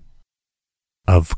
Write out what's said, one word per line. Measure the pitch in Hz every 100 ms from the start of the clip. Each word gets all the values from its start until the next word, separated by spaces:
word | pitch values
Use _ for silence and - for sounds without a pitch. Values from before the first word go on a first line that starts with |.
| - - _ _ _ _ _ _ _ _ -
Of | 90 80